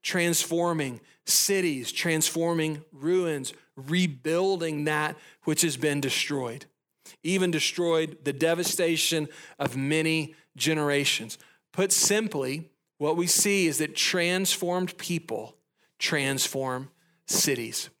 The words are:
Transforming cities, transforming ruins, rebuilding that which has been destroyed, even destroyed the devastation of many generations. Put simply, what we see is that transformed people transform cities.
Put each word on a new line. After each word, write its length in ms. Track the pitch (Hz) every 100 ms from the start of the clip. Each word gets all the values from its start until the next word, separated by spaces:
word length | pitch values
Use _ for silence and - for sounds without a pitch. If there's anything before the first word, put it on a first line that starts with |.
Transforming 1000 | - 185 170 165 - 165 175 160 139 120 _ _ -
cities, 640 | - - 196 180 139 117
transforming 880 | - 170 160 156 165 170 170 156 151 151
ruins, 600 | 143 147 185 175 147 131 - _ -
rebuilding 1080 | 135 175 180 131 156 165 190 190 165 151
that 340 | 147 151 151 151 - -
which 160 | - 151
has 160 | 165 131
been 240 | 151 143
destroyed, 640 | 139 - - 147 123 113 - _ _ _ - -
even 280 | 156 185 185
destroyed 640 | 160 - - 170 165 160 151
the 80 | 143
devastation 960 | 139 160 170 175 - 170 165 - 160 151 - - -
of 180 | 139 123
many 580 | 135 156 160 160 151 - _ -
generations. 800 | 143 156 147 143 139 - 110 - - _ _
Put 220 | - 196
simply, 760 | - - 208 220 147 131 143 165 _ _ _
what 220 | 147 165
we 80 | 175
see 400 | - 208 196 170
is 100 | 143
that 160 | 156
transformed 1000 | - - 185 170 185 190 - 175 180 180 -
people 600 | - 170 - 110 113 - _ _ _ _
transform 920 | - 156 135 135 - 135 135 127 135 _ _ _ -
cities. 640 | - - 131 113 - - _